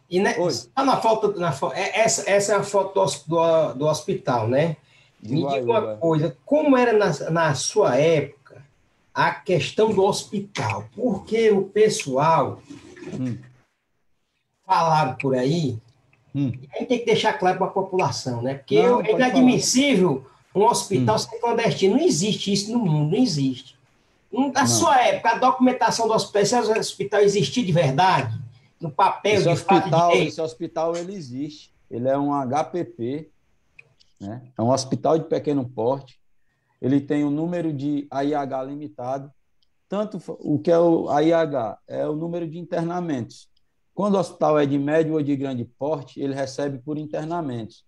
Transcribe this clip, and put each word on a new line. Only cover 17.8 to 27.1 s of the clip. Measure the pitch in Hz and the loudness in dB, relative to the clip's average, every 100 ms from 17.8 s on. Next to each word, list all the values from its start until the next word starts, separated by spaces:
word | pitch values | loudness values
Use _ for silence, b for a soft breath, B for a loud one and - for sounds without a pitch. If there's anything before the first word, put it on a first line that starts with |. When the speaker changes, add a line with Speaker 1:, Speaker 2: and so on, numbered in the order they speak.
| 185 185 135 107 127 120 | -4 -2 -2 -4 -6 -6
Speaker 1:
né? | 123 | -6
Porque | 139 - - | -8 0 4
Speaker 2:
Não, | 240 | 4
Speaker 1:
eu, | 240 | 4
é | |
Speaker 2:
pode | 208 | 2
falar. | 220 254 | 2 2
Speaker 1:
inadmissível | 269 254 196 - 254 285 208 175 131 - b b | 4 4 4 2 2 2 4 2 0 -8 b b
um | 180 | 2
hospital | 226 - - 196 127 | 2 2 0 0 2
Speaker 2:
Hum. | 220 | 0
Speaker 1:
ser | - 226 | -2 -4
clandestino. | 240 233 226 - 190 247 | -2 0 0 2 2 4
Não | |
existe | 349 160 208 - 196 | 2 2 0 -2 -2
isso | 202 214 | -2 -2
no | 240 | -2
mundo, | 190 151 147 | 0 0 0
não | 220 | 2
existe. | 254 151 135 127 - - _ _ _ _ _ | 0 2 -2 -2 -10 -20 _ _ _ _ _
Não, | 233 277 | -2 0
na | 269 | 2
Speaker 2:
Não. | 254 | 2
Speaker 1:
sua | - 330 269 | 2 4 4
época, | 233 208 - | 4 2 0
a | 190 | 2
documentação | 254 262 254 - 226 - 226 | 2 4 2 4 0 0 0
do | |
hospital, | 214 - 202 202 240 | 0 0 0 2 2
se | 214 | 2
o | 220 | 0
hospital | - - 196 | -2 -6 -2